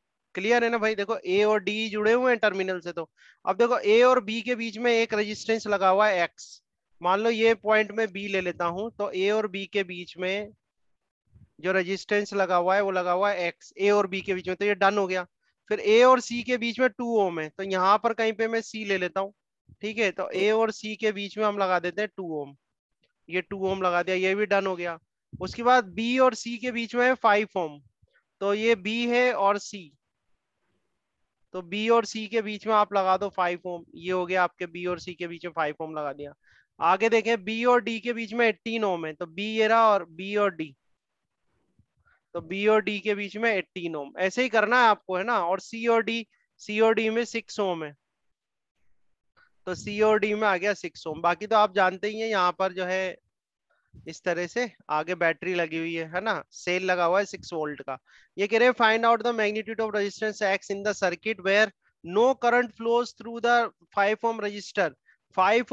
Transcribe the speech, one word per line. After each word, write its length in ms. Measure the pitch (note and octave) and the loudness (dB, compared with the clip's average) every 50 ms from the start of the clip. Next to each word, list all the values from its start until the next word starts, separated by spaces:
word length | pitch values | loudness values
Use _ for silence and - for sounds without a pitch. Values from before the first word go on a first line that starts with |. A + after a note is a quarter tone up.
| _ _ _ _ _ _ - | _ _ _ _ _ _ -8
Clear 280 | F3 F#3+ A3 A#3+ A#3+ A#3 | -4 0 2 2 2 2
है 60 | A3+ | 2
ना 80 | A#3+ | 0
भाई? 180 | A3 G#3 A3 A3 | 0 0 0 -2
देखो 220 | G3 G3+ G3+ A3+ | -2 -4 -4 -4
A 260 | - - F3 F#3 G3+ G#3+ | -4 -2 0 2 2 4
और 180 | G#3+ G#3+ G3+ F3+ | 4 2 2 0
D 260 | G#3 G#3+ A3 A3 G#3+ | -2 -4 -4 -4 -4
जुड़े 220 | G3+ G#3 G#3 A3 A#3 | -2 0 2 2 4
हुए 180 | B3 B3+ B3+ | 4 4 2
हैं 80 | A#3+ - | 2 2
terminal 400 | A3+ G#3 F3+ F#3+ F#3 F#3 F#3 F3 | 0 0 0 0 -2 -4 -4 -6
से, 120 | D#3+ F3 | -6 -8
तो 180 | E3 E3+ D#3+ - _ _ _ - _ _ - | -8 -8 -10 -10 _ _ _ -20 _ _ -4
अब 120 | - G3 | -2 2
देखो 220 | F#3+ A#3 A#3+ - - - | 2 2 2 2 2 2
A 160 | G3+ A3 A#3 B3 | 4 6 6 6
और 200 | B3+ B3+ B3+ G3 | 6 6 4 2
B 160 | G#3 A3 A#3 | -2 -6 -4
के 140 | G#3 B3 B3 | -4 -4 -4
बीच 220 | A3 A3+ A3+ G3 A3 | -4 -6 -8 -6 -2
में 120 | B3 A#3+ A#3 | 0 2 2
एक 200 | A3+ A3+ A3+ A3 | 2 2 0 0
resistance 520 | G#3 G#3 G#3 G#3+ - - - A3+ A3 - | -2 -2 -2 -6 -6 -4 -2 -2 -2 -2
लगा 220 | G#3 G#3 F3+ G3 F#3 | -2 0 2 4 4
हुआ 180 | F#3+ G3+ G#3+ | 4 6 4
है 200 | G#3+ F#3+ F3 E3+ | 4 4 2 0
X, 220 | - _ - - - - - _ _ _ _ _ _ _ - | -2 _ -8 -20 -20 -20 -20 _ _ _ _ _ _ _ -4
मान 180 | E3+ F3+ F#3+ G3+ | -2 0 2 2
लो 100 | A3 A#3 | 2 0
ये 240 | A#3 G#3+ A3+ A3+ A3+ A3+ | 2 4 4 2 2 2
point 300 | - G#3+ G#3+ G#3+ G#3+ G3+ | 2 2 2 2 2 0
में 140 | G#3 A3+ A3 | -2 -4 -4
B 200 | G3 F3 G3 G3+ G3 | -4 -4 -6 -6 -4
ले 120 | G3 F#3+ | -2 -2
लेता 240 | F3+ F3+ E3 - F3 | -2 -4 -4 -4 -4
हूं, 220 | E3+ E3+ F#3+ G#3+ A#3 | -4 -4 -4 -8 -8
तो 220 | - - G3+ - - | -6 -6 -6 -4 -4
A 160 | F#3 F#3+ G3+ G#3+ | -2 0 0 0
और 140 | A3 G#3 G3 | 0 -2 -4
B 160 | F3+ G3 G3 | -6 -8 -8
के 160 | - - G3+ F#3+ | -6 -4 -4 -4
बीच 320 | F3 F3+ F3 F3 - - | -4 -8 -12 -14 -12 -10
में 340 | E3+ F3+ F#3 G3 G#3 G#3 G#3+ - _ _ _ _ _ _ _ _ _ _ _ _ _ _ _ - - - _ _ - | -6 -4 -4 -4 -4 -6 -10 -14 _ _ _ _ _ _ _ _ _ _ _ _ _ _ _ -20 -20 -20 _ _ -6
जो 100 | D#3 F#3 | -2 0
resistance 600 | F#3+ F#3+ F3 F3+ G3 F#3 - - G#3 G#3 G3+ - G3+ | 0 0 0 -2 -4 -6 -4 -2 0 0 0 0 0
लगा 220 | G3+ F#3+ F3 F#3 | 0 2 2 2
हुआ 200 | F3 F3 F#3 F#3+ | 2 2 2 2
है 60 | G#3 | 2
वो 100 | G3+ G3 | 2 0
लगा 200 | F#3 F#3 F3 F3+ | 0 -2 0 0
हुआ 180 | F3 F#3 G3+ G3+ | 0 2 0 0
है 180 | G3 F3+ F3 E3+ | 0 -2 -4 -4
X, 220 | - _ - - - F#3 | -6 _ -16 -14 -6 0
A 120 | G3 G3+ G#3 | 2 4 4
और 140 | G#3 G3 | 4 2
B 140 | F3+ F#3+ F#3+ | 0 -2 -6
के 120 | E3+ G3+ F#3 | -4 -4 -4
बीच 140 | F#3 D#3+ | -4 -4
में, 80 | F#3 F#3 | -6 -4
तो 100 | - G3+ | -2 0
ये 100 | G#3 G3+ | 0 2
done 220 | F#3 G3+ G3 G#3 | 2 2 2 4
हो 80 | G#3 G3 | 2 0
गया। 160 | F3+ F#3 F#3 F3+ - _ _ _ _ _ _ _ - | 0 -2 -4 -6 -8 _ _ _ _ _ _ _ -6
फिर 100 | G#3+ F#3 - G#3 | -4 0 2 6
A 140 | G#3+ A#3 B3 | 6 8 8
और 140 | B3+ C4 B3 | 8 6 4
C 200 | - - A#3 A#3+ - | 2 -2 -8 -6 -4
के 140 | B3+ B3 | -4 -2
बीच 220 | A3 A#3 A#3 A3 B3 | -2 -2 -2 0 0
में 100 | B3+ B3 | 0 0
टू 280 | - - A#3+ A#3 A#3 | 0 -2 -4 0 0
ओम 220 | G#3+ G3 F3+ E3+ D#3+ | 2 2 0 -2 -4
है, 80 | D#3 D#3 | -8 -8
तो 140 | - - F#3+ | -8 -8 -6
यहाँ 340 | G3 F#3+ F#3 F#3 F#3+ G#3 | -2 0 2 4 4 4
पर 160 | G#3+ - A3+ A3 | 4 4 0 0
कहीं 200 | - A3+ A3 G#3+ | 0 -2 -2 -2
पे 140 | G3+ A3+ | -2 -2
मैं 120 | A3 A3+ A3+ | -2 -2 -4
C 240 | A3 - - A3 G#3+ | -6 -6 -10 -8 -4
ले 100 | G3 G3 | -2 -2
लेता 240 | F#3 F3+ E3+ D#3 F#3+ | -2 -2 -4 -4 -4
हूँ। 120 | G3 G3+ - _ _ _ _ _ _ - - _ | -6 -6 -8 _ _ _ _ _ _ -20 -16 _
ठीक 160 | G3+ G#3+ G#3 | -10 -6 -2
है, 120 | A#3 A3 F#3+ | -2 -2 -2
तो 180 | - F#3+ F3+ - - | -2 -4 -6 -4 -2
A 160 | F#3 G3 G#3+ A3 | 0 2 2 2
और 180 | A3 A3+ A3 | 2 0 0
C 240 | - - - G#3+ G#3+ | -4 -6 -10 -10 -6
के 140 | - A3+ G#3+ | -4 -2 -2
बीच 260 | G3 G3+ G3+ F#3+ - | -2 -4 -6 -8 -4
में 80 | G#3+ G#3+ | -2 -2
हम 120 | G#3 G3+ | 0 0
लगा 220 | G3+ G3 F#3 F#3 F3 | 0 0 0 0 0
देते 220 | E3 F3+ E3+ G3+ | 0 -2 -4 -4
हैं 80 | G#3+ G3+ _ | -4 -4 _
टू 240 | G3 F#3 E3 D#3 D3 | -8 -8 -8 -8 -8
ओम, 140 | C#3 C#3 C#3 _ _ _ _ _ _ _ _ _ _ _ _ _ _ - | -8 -10 -16 _ _ _ _ _ _ _ _ _ _ _ _ _ _ -8
ये 120 | E3+ F#3 | -6 -6
टू 180 | - - G3+ F#3+ F#3+ | -6 -6 -6 -4 -4
ओम 140 | F#3+ F#3+ F#3+ | -2 -2 0
लगा 200 | F#3 F3+ F3 F3 E3+ | 0 2 2 0 0
दिया, 120 | F3+ F#3 | 0 -2
ये 160 | F3 F#3 F#3+ F#3+ | 0 0 0 0
भी 100 | G#3 G#3+ | 0 0
done 220 | F#3+ G3+ G3 G3 | 0 2 0 0
हो 80 | F#3+ F#3 | 0 -4
गया। 220 | E3+ F3 E3+ E3 - _ _ _ _ _ _ - - | -6 -6 -8 -10 -12 _ _ _ _ _ _ -14 -10
उसके 220 | F#3 F#3 - A#3+ A#3 | -10 -10 -6 0 4
बाद 300 | B3 B3+ B3+ G3+ F#3 E3+ | 4 4 4 4 0 -4
B 240 | G#3 A3+ A#3+ B3+ C4 | -4 -2 0 2 4
और 140 | C4 B3+ A3 | 4 4 2
C 220 | - - A#3 A#3+ | 0 -6 -10 -8
के 140 | G#3 A#3+ B3+ | -8 -6 -6
बीच 240 | A3 A#3 A#3 G#3 A#3+ | -6 -6 -6 -4 0
में 100 | B3 B3 | 2 2
है 80 | B3+ B3+ | 2 2
फ़ाइव 420 | - - A3 G3+ G#3 G#3+ - - | 2 4 4 4 4 2 -2 -4
ओम, 220 | F#3+ E3+ D3+ D3 D3 _ _ _ _ _ _ _ _ _ _ _ - | -4 -6 -6 -8 -12 _ _ _ _ _ _ _ _ _ _ _ -4
तो 120 | G3 G3+ G3+ | -2 -2 0
ये 200 | G#3+ A3 A#3 A#3 | 0 2 2 2
B 180 | F#3 F3+ G#3+ A3+ A#3 A#3+ | 0 0 -4 -4 -2 -2
है 240 | A#3+ A#3+ B3 B3 B3+ A3+ | 0 2 2 2 2 2
और 240 | - G3 G3 G3+ G3+ | 2 2 2 2 0
C, 240 | - - G#3 G3 E3+ C#3+ _ _ _ _ _ _ _ _ _ _ _ _ _ _ _ _ _ _ _ _ _ _ _ _ _ _ _ _ _ _ _ _ - | -4 -10 -14 -14 -16 -18 _ _ _ _ _ _ _ _ _ _ _ _ _ _ _ _ _ _ _ _ _ _ _ _ _ _ _ _ _ _ _ _ -12
तो 80 | F#3 F3 | -12 -10
B 260 | E3+ G3 G#3 A3 A3+ | -8 -6 -4 0 2
और 140 | A#3 A#3 G#3+ | 2 2 2
C 220 | - - A3 G#3+ F#3+ | -2 -6 -10 -8 -6
के 120 | A3+ A3+ | -4 -4
बीच 260 | G3+ G#3+ G#3+ G3+ - | -4 -6 -8 -8 -2
में 60 | A3 A3 | 0 2
आप 180 | G#3 G#3 G3 G3+ | 2 2 2 0
लगा 240 | G3 F#3+ F#3+ F#3 | 0 2 2 2
दो 120 | F3+ G3+ F#3+ | 0 0 -4
फ़ाइव 380 | - F#3+ F3+ F3 F3+ F3 - | -2 -2 -2 -2 -2 -4 -8
ओम, 180 | F3+ F3 E3+ E3 _ - | -10 -12 -12 -14 _ -18
ये 160 | E3+ E3+ F3+ | -10 -6 -4
हो 140 | F#3 F#3 F3+ | -2 -2 -2
गया 180 | F3 F#3 F#3 F3+ | 0 0 0 0
आपके 220 | F3 _ - F3+ | 0 _ -6 -12
B 200 | E3 E3 F3+ F3 F3+ | -10 -8 -8 -6 -6
और 100 | F3+ D#3+ | -6 -6
C 140 | - F#3 F3 | -8 -12 -12
के 120 | D3+ F3 | -10 -10
बीच 180 | E3+ E3+ E3 F3+ | -12 -10 -12 -12
में 60 | F3 D3+ | -8 -6
फ़ाइव 300 | D#3+ D#3 D3 D3+ - D#3+ | -4 -4 -4 -4 -6 -10
ओम 120 | D#3+ D#3 | -10 -8
लगा 180 | D3+ D3 C#3 C#3 | -8 -8 -8 -10
दिया। 200 | C#3+ C#3+ C#3+ - _ _ _ _ _ _ _ _ - | -12 -14 -16 -18 _ _ _ _ _ _ _ _ -2
आगे 300 | D#3 E3+ F#3 F#3+ G#3+ A3+ | 2 2 2 2 2 2
देखें 260 | A#3 A3+ G3+ A3+ A#3 G3+ | 2 2 2 0 -2 -2
B 260 | F3+ G#3 A3 A3+ A#3+ | -4 -6 -6 -2 2
और 160 | B3 B3 A#3+ G3 | 2 2 2 2
D 160 | A#3 A3+ A3 | -2 -6 -6
के 120 | F#3 A#3+ A3+ | -6 -6 -6
बीच 200 | A3+ A3+ F#3+ A3 | -6 -8 -6 -2
में 140 | A#3+ A#3 | 0 0
एटीन 360 | A3 - - - A3+ A3+ A3+ G#3+ | 0 0 -2 -6 -6 -4 -2 -2
ओम 220 | G3 F3+ E3 D#3+ | -2 -2 -2 -6
है, 80 | D#3 D3+ | -8 -8
तो 120 | - F3+ | -10 -12
B 120 | D#3+ D#3+ F#3+ | -10 -8 -8
ये 280 | G#3 A3 A3 A3 A3 | -6 -4 0 0 2
रहा 220 | G#3+ A3+ A3+ A3+ A3 | 4 4 4 4 4
और 180 | G#3 G3 E3+ E3+ | 4 2 0 -6
B 260 | D#3+ E3 F#3+ G3 G#3 | -14 -12 -8 -4 -2
और 180 | G#3 G3+ G3 F3 | 0 0 -2 -2
D, 160 | D#3 D#3+ C#3+ C3+ _ _ _ _ _ _ _ _ _ _ _ _ _ _ _ _ _ _ _ _ _ _ _ _ _ _ _ _ _ _ _ - | -6 -10 -12 -14 _ _ _ _ _ _ _ _ _ _ _ _ _ _ _ _ _ _ _ _ _ _ _ _ _ _ _ _ _ _ _ -12
तो 60 | E3+ E3 | -10 -8
B 240 | D#3+ F#3+ G3 G#3 G#3+ | -6 -4 0 4 4
और 140 | G#3+ G#3+ F#3+ | 4 4 2
D 160 | G#3+ G#3 G3 | 0 -4 -4
के 120 | F3+ G#3+ G#3 | -2 -2 -2
बीच 200 | G3+ G3+ F#3 G3 | -2 -4 -8 -4
में 120 | G#3+ A#3 A#3 | -2 0 0
एटीन 440 | G#3 F#3 F3+ _ - F#3 E3+ E3 D#3+ | 0 0 -2 _ -8 -8 -8 -6 -6
ओम, 160 | D3 C#3 C#3 - E3+ | -8 -10 -8 -4 -2
ऐसे 240 | F#3 F#3+ - A#3+ B3+ | -2 0 0 0 -2
ही 60 | A#3 | 2
करना 320 | G#3+ A3 G#3 G#3 B3 B3+ | 2 2 2 4 4 6
है 60 | A#3+ A3 | 6 6
आपको, 260 | G#3 - _ - F#3 | 4 4 _ -4 -4
है 60 | F3+ G3+ | -4 -2
ना। 160 | A#3+ A#3+ G3+ E3+ | 0 0 0 0
और 140 | E3+ F#3+ F3+ | 0 -2 -4
C 260 | - - A#3 A3+ A#3 A#3 | -4 -8 -10 -4 0 2
और 140 | A3+ A3+ G#3 | 2 2 2
D, 180 | A3+ A#3 A#3 G#3+ - _ _ _ _ _ - | 0 -2 -4 -6 -10 _ _ _ _ _ -18
C 200 | - - G#3 G#3+ | -10 -4 0 4
और 140 | A3 A3 A3 | 4 4 4
D 140 | A#3 A3+ A3 | 2 0 0
में 120 | A3 A#3 A#3 | 0 -2 -2
सिक्स 340 | - - A3+ - - - A3 | -4 -6 -8 -8 -8 -6 -4
ओम 240 | G3+ F#3 F3 D#3+ D#3 | -2 -2 -2 -4 -8
है, 100 | D3 C#3+ _ _ _ _ _ _ _ _ _ _ _ _ _ _ _ _ _ _ _ _ _ _ _ _ _ _ _ _ _ _ _ _ _ - | -10 -14 _ _ _ _ _ _ _ _ _ _ _ _ _ _ _ _ _ _ _ _ _ _ _ _ _ _ _ _ _ _ _ _ _ -10
तो 80 | F#3 F3 | -10 -10
C 260 | - - G#3+ G#3 G#3 G#3+ | -8 -8 -6 0 2 4
और 160 | A3 G#3+ G#3 | 4 4 4
D 140 | G3+ G#3 G#3 | 2 0 0
में 140 | G#3+ A3 | 0 2
आ 80 | G#3 F#3+ | 2 0
गया 160 | F3 F#3 G#3 F#3+ | 0 0 -2 -2
सिक्स 300 | - - E3+ - - - | -4 -6 -14 -12 -12 -10
ओम। 140 | D#3+ D3+ D#3+ | -10 -6 -2
बाकी 260 | E3+ F3 F3 E3+ G#3 | 0 0 0 -2 0
तो 80 | G3+ A3 | 2 4
आप 200 | G#3+ G#3+ G3+ F#3 | 4 4 4 4
जानते 320 | G3+ F#3 F#3 F#3+ F3+ G3+ | 2 2 2 2 -2 -6
ही 120 | G#3+ G#3+ A3 | -6 -6 -4
हैं 80 | A3+ A3+ | -4 -2
यहाँ 220 | G#3+ F#3+ F3+ F3+ F3 - | 0 2 2 2 0 0
पर 140 | F#3+ F#3+ F3+ | -2 -2 -2
जो 120 | F#3 F3+ | -4 -4
है 320 | F3+ F#3 F#3+ F#3+ F#3 - - _ _ _ _ _ _ _ _ _ _ _ _ _ _ - - - | -2 -2 -4 -4 -6 -8 -12 _ _ _ _ _ _ _ _ _ _ _ _ _ _ -20 -20 -16
इस 140 | D#3+ E3 - - | -16 -14 -6 -4
तरह 240 | F3+ E3+ E3+ F3 | -4 -2 -2 -4
से 220 | E3 - A#3+ B3 G3+ - _ _ - | -4 -4 -4 -4 -6 -8 _ _ -4
आगे 240 | D3+ D3+ D#3 F3 F3+ | -2 -2 -2 -2 -2
बैटरी 360 | E3 E3+ E3 D#3+ - - F#3 F3+ | 0 0 0 0 -2 -4 -4 -2
लगी 240 | F3 E3+ D#3 D#3+ | -2 -2 -2 -4
हुई 160 | E3 E3 E3+ E3 | -6 -6 -6 -6
है, 100 | E3 D#3+ | -6 -6
है 160 | D#3 E3+ F#3 | -6 -6 -4
ना, 220 | G#3 A3+ F#3 D3 - _ | -2 -4 -4 -4 -6 _
सेल 340 | - - - F3+ F3+ F#3 F#3+ | -16 -8 -4 -2 -2 0 0
लगा 200 | F#3 F3+ F3+ F3 | 0 0 2 2
हुआ 140 | E3+ F3+ G3+ | 2 2 2
है 60 | G3+ | 0
six 260 | - - F3+ - - F3 | -2 -6 -14 -12 -8 -6
volt 280 | D#3+ D3+ D3 D3 - | -6 -6 -6 -8 -10
का। 160 | - C3+ C3 - _ _ _ - _ _ - | -12 -12 -12 -12 _ _ _ -20 _ _ -6
ये 100 | F#3 G3+ | -4 -2
कह 100 | G3 A3 | 2 2
रहे 100 | A3+ B3 | 4 4
हैं 80 | B3+ B3 | 4 4
find 300 | - A#3 A3 A3 A3+ A#3 | 4 2 2 2 4 4
out 200 | A#3 A#3 A3 G#3+ | 2 2 2 0
the 80 | A#3+ A#3 | -2 -2
magnitude 460 | A3 G#3+ G#3 G#3 A3 G#3+ A3 A3+ G#3+ | 0 0 -2 -2 -4 -6 -6 -6 -6
of 120 | A3 G#3+ G#3 | -4 -2 -2
resistance 480 | G#3 G3+ G3 - - A3 G#3+ G3+ - G#3+ | -2 -4 -4 -4 -6 -6 -6 -4 -2 -2
X 240 | F#3+ G3 G3 - - | 0 0 -2 -4 -6
in 120 | G3 G3+ G3+ | -8 -4 -4
the 100 | G#3+ G3 | -4 -2
circuit 480 | - G3 F3+ F3 - - A3 A3 F#3 F3+ | 0 -2 -2 -2 -2 -4 -6 -6 -2 0
where 260 | F#3+ G3 G#3 A3 G3+ - _ _ _ _ _ - | 2 4 4 4 2 -2 _ _ _ _ _ -8
no 300 | E3+ F3+ G#3+ A#3+ C4 B3+ | -2 2 4 4 4 2
current 360 | - B3 A#3+ A#3+ B3 A#3+ G#3+ - | 2 2 2 4 2 2 0 -4
flows 400 | - A3+ A#3 A#3 A#3+ A#3+ - - | -6 -2 0 0 0 0 -4 -8
through 260 | - A3 A#3 A#3 A#3 | -14 -14 -12 -8 -2
the 160 | G#3+ A#3+ A#3+ A#3+ A3+ G3 - _ E3+ _ - | 2 2 4 4 2 0 -6 _ _ _ 0
five 280 | G3+ G3 G#3 G#3+ - A#3 | 0 2 2 2 0 -2
ohm 180 | A#3 A3+ G#3+ | -2 -2 -2
resistor। 480 | G#3 G#3 G3+ G#3 - - - G#3 F3+ D3+ - _ _ _ _ _ _ _ - | -6 -6 -8 -10 -14 -6 -2 -2 -2 -2 -4 _ _ _ _ _ _ _ 0
फ़ाइव 280 | F#3+ F#3 G3+ A3+ A#3+ B3 - | 2 4 4 4 2 2 0